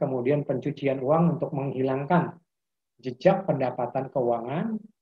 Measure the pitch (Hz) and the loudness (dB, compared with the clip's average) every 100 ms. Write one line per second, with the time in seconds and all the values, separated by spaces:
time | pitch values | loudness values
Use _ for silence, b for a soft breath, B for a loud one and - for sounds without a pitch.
0 | 139 131 120 147 139 131 131 - 135 131 | -2 0 0 0 0 -2 -4 -2 -2 0
1 | 131 156 170 147 143 139 139 127 131 131 | 2 4 4 2 -2 -4 -4 0 0 0
2 | 143 175 127 - _ _ _ _ _ _ | 2 2 0 -6 _ _ _ _ _ _
3 | 131 123 180 190 - 135 127 123 120 135 | -10 2 4 4 2 0 -2 -2 -4 -4
4 | 135 139 120 117 120 147 226 214 - _ | -4 0 2 0 -2 -4 -2 -4 -8 _